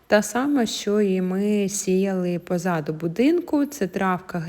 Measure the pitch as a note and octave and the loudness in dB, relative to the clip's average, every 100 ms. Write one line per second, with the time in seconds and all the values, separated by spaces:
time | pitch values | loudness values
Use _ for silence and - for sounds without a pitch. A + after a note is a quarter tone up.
0 | - G#3+ G#3 A#3+ C#4+ C#4+ G#3+ - G#3+ G#3 | 2 2 4 -2 0 2 0 -2 -2 2
1 | G3+ F#3 F#3 F#3 G#3 G#3 G3 G3 - F#3 | 2 2 0 0 0 0 0 -2 0 2
2 | G3 F#3+ F3+ F3 - F3+ F#3 E3 D#3 D#3 | 2 0 -2 -2 -2 -2 0 -2 -2 -4
3 | E3+ E3 C4+ F4 E4+ D4 C#4+ - F#3 F#3+ | -4 2 2 2 0 0 0 -2 -4 -2
4 | F#3+ F3+ - F3 | 0 -2 -4 -8